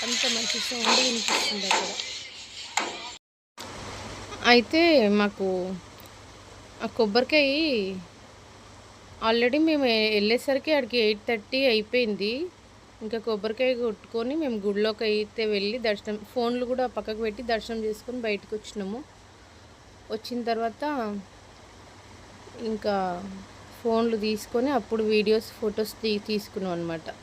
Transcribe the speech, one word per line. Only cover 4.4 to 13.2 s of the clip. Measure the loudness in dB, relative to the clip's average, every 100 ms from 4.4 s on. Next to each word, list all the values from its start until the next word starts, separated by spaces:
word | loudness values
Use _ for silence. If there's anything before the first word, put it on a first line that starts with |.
| 6
అయితే | 6 6 4 6 6 6
మాకు | 4 2 0 -2 0 -2 -6 -12 -20 -20 -20 -20 -20 -20 -20 -20 -8
ఆ | -8
కొబ్బరికాయ | 0 2 4 4 4 6 4 2 0 0 -6 -12 -20 -20 -20 -20 -20 -20 -20 -20 -20 -20 -4 2
already | 4 4 4
మేము | 4 4
వెళ్ళేసరికి | 4 4 4 4 4 2 2 0 2
ఆడికి | 0 2 2
ఎయిట్ | 2 0 -2
థర్టీ | -4 -2 2 4
అయిపోయింది. | 4 2 0 2 0 -2 -2 -6 -10 -20 -20 -20 -12
ఇంకా | -6
కొబ్బరికాయ | -6